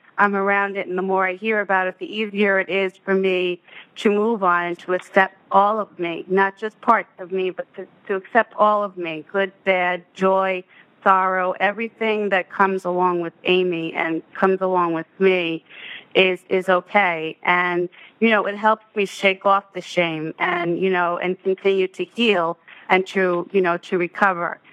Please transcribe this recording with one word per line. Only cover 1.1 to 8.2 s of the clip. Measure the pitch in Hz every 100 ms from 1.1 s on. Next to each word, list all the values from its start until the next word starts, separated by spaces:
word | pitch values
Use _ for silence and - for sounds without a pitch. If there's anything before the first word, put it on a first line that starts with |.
| 190 185
I |
hear | 185 214 214
about | 202 190 185
it, | 185
the | 185
easier | 214 214 196 202 190
it | 185
is | 190 190 190
for | -
me | 196 190 185 180 175 _ - - -
to | 220
move | 208 214 233
on | 185 175
and | 175 175
to | -
accept | 180 - - 190 - -
all | 196 202 220
of | 196 -
me, | 170 165 -
not | 185 196 196
just | 214 -
parts | - 220 175 -
of | 180
me, | 185 185
but | 175 180
to, | - 185 _ -
to |
accept | 196